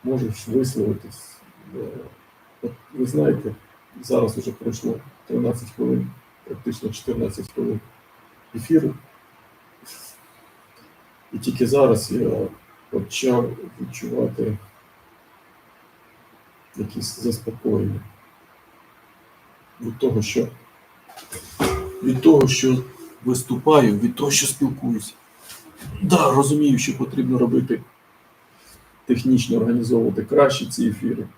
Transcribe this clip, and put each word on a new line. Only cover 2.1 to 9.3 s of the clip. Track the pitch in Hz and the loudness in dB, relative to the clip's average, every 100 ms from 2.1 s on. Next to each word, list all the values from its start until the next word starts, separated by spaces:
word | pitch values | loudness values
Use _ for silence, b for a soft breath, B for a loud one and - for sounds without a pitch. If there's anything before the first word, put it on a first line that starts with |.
| - _ _ _ _ | -20 _ _ _ _
от | 120 - - | -12 -12 -16
ви | 127 127 | -4 -2
знаєте, | 151 151 135 113 - _ _ _ - | 2 2 0 -4 -10 _ _ _ -18
зараз | - 120 113 98 | -2 0 2 -2
уже | 117 | -8
пройшло | 107 117 - 120 113 - _ - | -6 -8 -4 -6 -6 -10 _ -6
тринадцять | 123 120 120 - | -2 -2 -4 -10
хвилин, | - 123 127 123 - _ _ | -6 -2 -2 -2 -12 _ _
практично | - - - 113 107 | -14 -8 -8 -6 -8
чотирнадцять | 110 - 117 113 - 101 | -6 -6 -4 -4 -6 -10
хвилин | - 117 110 - _ _ _ _ _ _ 117 | -6 -4 -6 -10 _ _ _ _ _ _ -12
ефіру. | 131 160 - - - _ _ | 2 2 2 -6 -18 _ _